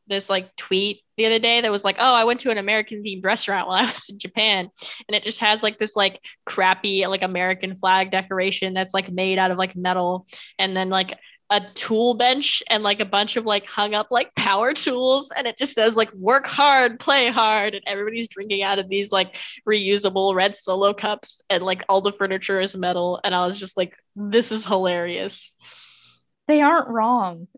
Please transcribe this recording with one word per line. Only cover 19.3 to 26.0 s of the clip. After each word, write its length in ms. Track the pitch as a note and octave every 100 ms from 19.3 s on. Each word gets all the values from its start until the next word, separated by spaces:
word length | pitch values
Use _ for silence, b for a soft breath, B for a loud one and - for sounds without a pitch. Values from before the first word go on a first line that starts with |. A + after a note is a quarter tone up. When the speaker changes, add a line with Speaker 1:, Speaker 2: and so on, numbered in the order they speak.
| B B B -
Speaker 1:
reusable 680 | G#3+ F#3+ G3+ G3 F#3+ G3
red 200 | F#3 G3
Solo 380 | G3+ - F#3+ G3+
cups, 500 | G3+ G#3+ G#3 - - -
and, 140 | F#3
like, 200 | F#3 F#3 -
all 120 | G3
the 120 | G3
furniture 480 | G3+ F#3+ F#3+ - F#3+
is 160 | F#3+ F#3+
metal. 440 | F3+ F3+ F3 F3+
And 100 | G3+
I 100 | F3+
was 140 | F3+ G3+
just 180 | F#3+ -
like, 200 | F3+ - _ G3+
"This 360 | G#3 A3+ -
is 140 | A3 F#3+
hilarious." 840 | F#3+ F#3 F3 F3 F3+ F#3+ - - _ B B B B